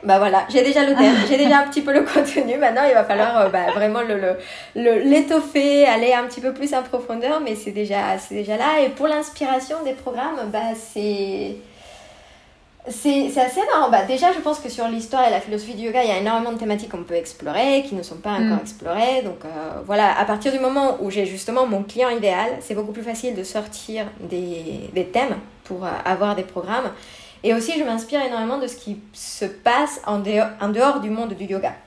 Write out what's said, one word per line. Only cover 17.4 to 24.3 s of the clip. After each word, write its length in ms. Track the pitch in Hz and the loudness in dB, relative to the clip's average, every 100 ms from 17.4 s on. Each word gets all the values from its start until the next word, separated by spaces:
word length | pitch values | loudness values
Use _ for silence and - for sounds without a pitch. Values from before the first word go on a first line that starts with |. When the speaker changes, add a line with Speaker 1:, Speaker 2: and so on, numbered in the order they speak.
| 147 170 262 277 277 | -6 0 2 2 0
Speaker 1:
qui 80 | |
ne 80 | 196 | -8
sont 140 | 170 165 | -8 -10
pas 140 | 208 | -6
encore 280 | 202 220 208 | 0 0 0
Speaker 2:
Mm. 20 | |
Speaker 1:
explorées. 600 | - - 165 180 240 262 | -4 -12 -6 0 2 0
Donc, 200 | 214 170 | -2 -8
euh, 40 | 156 160 156 156 165 | -12 -10 -10 -10 -2
voilà, 320 | 202 208 - | 2 2 2
à 60 | |
partir 280 | 202 208 277 | 0 -2 -2
du 60 | 262 | 0
moment 380 | 262 277 277 - | 0 2 0 0
où 100 | 202 | -4
j'ai 160 | 202 190 | -2 -4
justement 400 | 190 - 240 254 | -4 -4 0 0
mon 160 | 202 | 0
client 260 | 202 220 254 | -4 -2 0
idéal, 400 | 233 208 180 226 254 | 2 0 0 -2 -4
c'est 140 | - | -6
beaucoup 180 | 208 208 | -6 -6
plus 100 | 214 | -8
facile 320 | 226 226 247 | -8 -6 -6
de 80 | 214 | -6
sortir 640 | 190 214 208 214 - 220 202 196 | -6 -8 -8 -12 -10 -8 -8 -10
des, 680 | 175 | -8